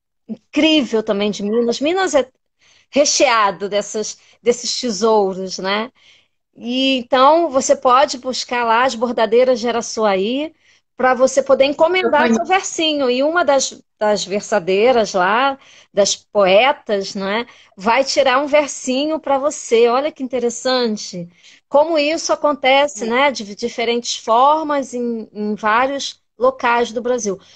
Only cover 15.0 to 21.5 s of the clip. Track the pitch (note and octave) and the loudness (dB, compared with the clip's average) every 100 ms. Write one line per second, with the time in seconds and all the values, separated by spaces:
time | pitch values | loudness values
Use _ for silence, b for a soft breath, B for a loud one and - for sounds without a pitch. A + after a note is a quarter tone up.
15 | G#3 G3 F3+ A3 C#4 C4+ b b b - | 0 0 0 2 0 -2 b b b -2
16 | G3 - _ G#3 F#3+ F#3+ C4 D4 - G3+ | 0 -2 _ 0 4 6 4 2 -2 -4
17 | G3 G3+ F#3+ G#3 A#3+ b b - F#3+ A#3 | -4 -6 -4 -4 -6 b b -6 0 0
18 | - - C4+ B3+ C#4+ D4 C#4 - - B3+ | 0 2 2 2 2 2 0 -4 -4 -2
19 | D4 D#4 - C#4 C#4 D4 - A3+ A#3 A#3+ | -2 -4 -2 -2 -2 -6 0 4 4 2
20 | D4 - B3+ B3+ A#3+ A3+ B3+ B3+ A#3+ G#3+ | -2 -6 -8 -4 -4 -4 -2 0 0 -4
21 | - F3+ F3 b b | -8 -12 -14 b b